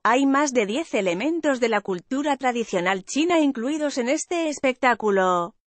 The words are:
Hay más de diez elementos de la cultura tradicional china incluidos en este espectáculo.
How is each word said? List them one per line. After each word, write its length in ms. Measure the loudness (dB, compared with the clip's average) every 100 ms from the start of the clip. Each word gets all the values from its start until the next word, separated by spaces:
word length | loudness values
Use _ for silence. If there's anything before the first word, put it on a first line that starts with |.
Hay 200 | 0 2
más 280 | 4 2 0
de 140 | 0 0
diez 280 | -2 -4
elementos 640 | -2 -2 -2 -2 -2 0 0
de 120 | 2
la 100 | 0
cultura 560 | -2 -6 -4 -4 0 0
tradicional 680 | 0 -2 -2 -2 0 -2
china 380 | -2 -2 2 4
incluidos 580 | 2 0 -4 -2 -4 -4
en 100 | -2
este 400 | -2 -2 -4 -4
espectáculo. 1080 | -2 -2 0 0 0 0 2 2 2 -2 -8 _